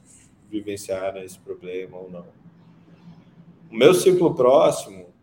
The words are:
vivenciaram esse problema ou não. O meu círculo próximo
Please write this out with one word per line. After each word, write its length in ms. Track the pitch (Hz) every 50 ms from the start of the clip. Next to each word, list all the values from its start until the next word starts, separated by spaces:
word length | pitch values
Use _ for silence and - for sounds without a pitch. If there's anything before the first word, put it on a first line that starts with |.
| _ _ - _ _ _ _ _ _ _
vivenciaram 720 | 107 104 101 104 101 101 - - 95 95 92 98 95 95 92
esse 160 | 92 92 -
problema 600 | _ 98 92 90 90 90 90 92 92 87 90 92
ou 120 | 92 92
não. 160 | 90 87 87 - _ _ _ - _ _ _ _ _ _ _ _ - _ _ - - - - _ _ - - - - _ - -
O 40 | 113
meu 180 | 113 123 156 180
círculo 420 | 180 - 190 185 180 175 151 -
próximo 760 | - 123 123 131 147 - 160 143 - - - 98 95 90 87 _ _